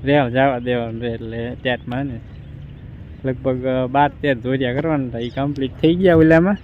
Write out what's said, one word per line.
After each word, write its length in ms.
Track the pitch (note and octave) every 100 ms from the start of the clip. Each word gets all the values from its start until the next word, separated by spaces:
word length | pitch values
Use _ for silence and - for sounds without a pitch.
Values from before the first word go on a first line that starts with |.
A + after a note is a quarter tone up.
રેવ 260 | C3+ D3 B2+
જવા 300 | B2+ C#3 B2
દેવાનું 420 | B2 A#2+ A#2 A2+
રહે. 100 | A#2+
એટલે 360 | A2+ A2+ A#2 A#2
અત્યારમાં 560 | B2 B2+ A#2+ - B2 C#3
ને 140 | A#2 - - - - - - - - - - C3+
લગભગ, 400 | B2+ C3 B2+ C3
અ, 220 | C3 B2+
બાર 240 | C3+ C#3+ -
તેર 160 | D3 B2
ધોરિયા 340 | A#2+ C3 B2+
કરવાના 320 | C3 D#3+ D3+ B2+
હતા, 140 | A#2
ઈ 100 | A#2+
કમ્પ્લીટ 420 | B2 C#3+ C#3 C3+
થઈ 240 | - D#3+ F3
ગયા 200 | F#3 E3
ઓલામાં. 420 | D#3+ D#3+ F3+ G#3